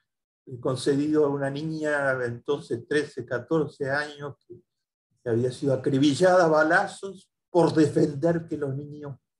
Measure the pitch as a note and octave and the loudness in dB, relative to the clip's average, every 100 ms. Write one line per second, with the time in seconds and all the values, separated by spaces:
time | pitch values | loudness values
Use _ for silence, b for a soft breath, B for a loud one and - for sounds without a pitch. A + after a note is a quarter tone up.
0 | _ _ _ _ - B2 C#3 C3 D3 C#3 | _ _ _ _ -18 -6 -4 -2 0 0
1 | D3+ D3+ C#3+ C#3 C#3 C#3+ D#3+ D#3 D3+ D3 | 2 2 2 0 -4 -4 -6 -4 -2 0
2 | C#3 C3 A#2+ A#2+ - C#3+ - A#2 - D3 | 0 -2 -4 -4 -4 -4 -4 -8 -2 -2
3 | C#3+ - A#2 A#2+ - D#3+ C#3+ - C3+ C#3+ | -2 -8 -6 -8 -2 -2 -2 -6 -4 -4
4 | D3+ C#3+ C#3+ - - - _ _ _ _ | -4 -10 -14 -14 -20 -20 _ _ _ _
5 | _ _ B2 A2+ B2+ - C#3 B2 C#3+ C3+ | _ _ -2 -2 -2 -2 -2 0 0 2
6 | D3 C#3 F#3 F3+ D#3+ D#3 D#3 F3+ G3 - | 2 4 4 6 6 4 4 2 0 -6
7 | G3 G3 _ _ _ F3 D#3 C#3 D3 D#3+ | -14 -14 _ _ _ 2 4 4 4 4
8 | D#3 C#3 E3 E3 - D3+ C#3 C#3 D3 D3 | 0 2 0 0 -4 -6 -6 -6 -10 -12
9 | C#3+ C3 _ | -14 -16 _